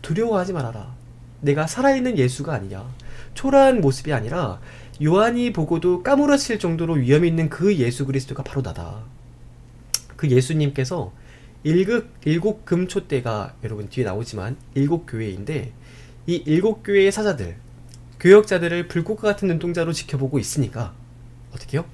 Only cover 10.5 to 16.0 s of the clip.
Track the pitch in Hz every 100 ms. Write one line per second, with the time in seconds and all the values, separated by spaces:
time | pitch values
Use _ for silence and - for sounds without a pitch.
10.5 | 156 147 139 127 175 98 - - - -
11.5 | - 151 175 190 240 226 - 151 165 196
12.5 | 214 - 175 180 202 - 135 120 107 98
13.5 | - 110 107 101 - 110 98 110 107 98
14.5 | 135 - 139 143 165 - 113 110 92 107
15.5 | 151 120 - - -